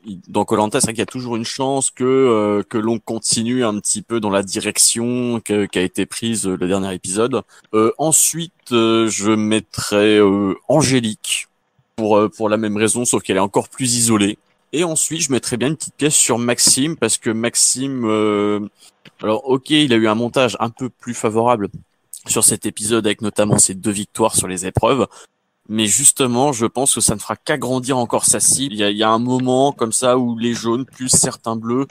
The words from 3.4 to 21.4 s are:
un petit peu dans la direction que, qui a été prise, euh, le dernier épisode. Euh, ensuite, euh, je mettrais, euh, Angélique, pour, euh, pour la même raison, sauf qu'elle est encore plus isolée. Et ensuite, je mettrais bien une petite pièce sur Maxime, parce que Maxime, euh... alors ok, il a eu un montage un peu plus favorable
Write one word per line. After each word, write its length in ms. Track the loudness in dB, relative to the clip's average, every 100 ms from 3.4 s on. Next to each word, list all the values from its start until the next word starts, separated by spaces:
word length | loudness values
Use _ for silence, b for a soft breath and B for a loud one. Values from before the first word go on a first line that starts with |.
| -2 0
un 140 | 0 -2
petit 200 | -4 -6
peu 180 | -4 -4
dans 100 | 0
la 120 | 0
direction 960 | 0 -4 -4 0 0 2 -2 -2 -2 -4
que, 260 | -2 -2 0
qui 120 | 0
a 40 |
été 240 | -2 -2 -6
prise, 400 | -4 -4 -2 -2
euh, 100 | -2
le 120 | 0
dernier 260 | 0 -2
épisode. 480 | -6 -6 -2 0 -2 -6 b _
Euh, 180 | 2 2 2
ensuite, 760 | 0 2 0 -2 -10 _ -2
euh, 360 | 2 4 2 2
je 220 | 0 0
mettrais, 880 | 0 2 0 -2 -8 0 2 6 6
euh, 360 | 6 4 0 -2 0
Angélique, 800 | 2 4 2 0 -6 -6 -8 -8 _ _ _ _ -4
pour, 200 | 2 4
euh, 120 | 2
pour 200 | 0 -2
la 80 | 0
même 200 | 0 0
raison, 280 | 0 0
sauf 180 | 0 -2
qu'elle 140 | 0 0
est 20 |
encore 280 | 0 0 -4
plus 280 | -4 -4 0
isolée. 420 | 2 2 2 -2 _ _ _
Et 120 | -4
ensuite, 360 | -2 -2 -4 -4
je 100 | -2
mettrais 240 | -2 -2 -4
bien 120 | -2
une 80 | -4
petite 180 | -8 -2
pièce 180 | 0 2
sur 220 | 2 0
Maxime, 580 | 0 2 2 2 0 -2
parce 220 | -2 0
que 120 | -2
Maxime, 760 | -2 -2 0 0 0 -4 -2 0
euh... 540 | 0 2 2 0 -2 -6 -14 b _ -20 -6
alors 260 | -2 -2 0
ok, 220 | -2 2
il 220 | 2 4
a 40 | 4
eu 100 | 4
un 60 |
montage 420 | 2 0 2 0 0
un 100 | -6
peu 180 | -6 -10
plus 240 | -10 -10
favorable 540 | -4 -2 0